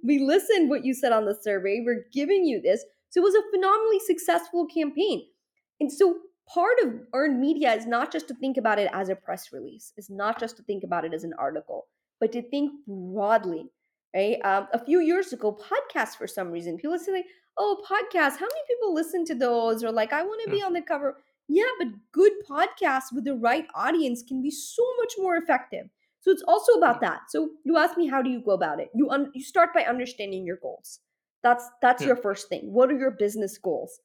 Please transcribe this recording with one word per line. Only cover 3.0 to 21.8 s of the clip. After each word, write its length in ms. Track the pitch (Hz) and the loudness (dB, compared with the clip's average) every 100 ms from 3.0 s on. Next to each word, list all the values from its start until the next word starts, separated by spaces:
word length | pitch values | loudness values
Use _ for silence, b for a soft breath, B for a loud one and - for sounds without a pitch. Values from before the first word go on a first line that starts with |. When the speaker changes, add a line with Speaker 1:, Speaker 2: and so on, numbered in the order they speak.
| _ | _
Speaker 1:
So 100 | - | 2
it 40 | |
was 120 | 370 403 | 4 4
a 160 | 415 | 2
phenomenally 480 | 392 381 427 440 403 | 0 2 2 4 0
successful 640 | 440 339 - 339 - 349 339 | 2 -2 2 0 0 -4 -2
campaign. 640 | - 302 285 403 226 - _ _ _ _ _ | -2 -2 0 -2 -2 -6 _ _ _ _ _
And 100 | 294 | -6
so 300 | - 392 349 - _ _ | 4 4 4 -8 _ _
part 320 | - 370 494 | -2 2 4
of 180 | 339 226 - | 2 -2 -6
earned 280 | 254 302 254 | 0 0 2
media 320 | 277 320 285 | 0 2 2
is 120 | 220 226 | 0 0
not 260 | 233 311 | -2 -2
just 160 | 320 - | -6 -8
to 40 | 254 | -6
think 200 | 269 262 | -4 0
about 240 | 220 208 | 0 2
it 100 | 202 | 0
as 160 | 180 190 | -2 -4
a 60 | 190 | -6
press 360 | - 185 - | -6 -12 -10
release. 400 | 135 117 - - - | -14 -14 -16 -20 -20
It's 120 | 202 | -18
not 300 | 196 208 226 | -6 -4 -4
just 160 | 226 233 | -6 -10
to 60 | |
think 200 | - 196 185 | -8 -6 -2
about 180 | 175 | -4
it 100 | 165 | -2
as 120 | 165 170 | -6 -8
an 80 | |
article, 540 | 160 139 151 - - - _ _ _ | -6 -4 -6 -8 -12 -12 _ _ _
but 120 | 226 | -2
to 100 | 240 | -2
think 300 | 240 285 285 285 - | -6 -2 -2 -4 -14
broadly, 840 | 196 180 190 202 220 190 160 262 _ _ _ _ 180 | -12 -8 -4 2 2 0 -8 -10 _ _ _ _ -2
right? 240 | 202 233 196 | -2 0 0
Um, 220 | 196 196 | 0 0
a 120 | 233 | -6
few 160 | 240 349 | 2 2
years 340 | 320 359 370 | 4 0 -2
ago, 200 | 240 214 | -2 -4
podcasts, 600 | 208 - 453 571 320 220 - | -4 -4 -4 -4 -4 -4 -4
for 120 | - | -10
some 240 | - 180 | -8 -8
reason, 260 | 170 170 165 | -6 -8 -8
people 200 | 285 349 | -4 -6
say, 120 | 339 | -4
like, 140 | 381 359 b b - | -6 -6 b b -4
"Oh, 260 | 415 403 - | -2 -2 -2
podcasts, 520 | 403 392 359 294 277 | -4 -2 0 0 0
how 80 | 392 | -6
many 160 | 622 571 | -6 -4
people 260 | 480 440 | -2 0
listen 320 | 320 330 370 330 | 0 -2 -4 -4
to 100 | 269 | -2
those?" 480 | 247 233 226 220 | 0 2 0 0
Or, 80 | 226 | -2
like, 220 | 226 220 | -2 0
"I 100 | 285 | -2
wanna 240 | 359 427 440 | -4 -6 -4
be 100 | 415 | -2
Speaker 2:
Yeah. 60 | 392 | -2
Speaker 1:
on 80 | |
the 80 | 349 | -4
cover." 400 | - 302 285 - b b _ | -4 -4 -4 -6 b b _
Yeah, 220 | 302 480 | 2 2
but 100 | 508 | 0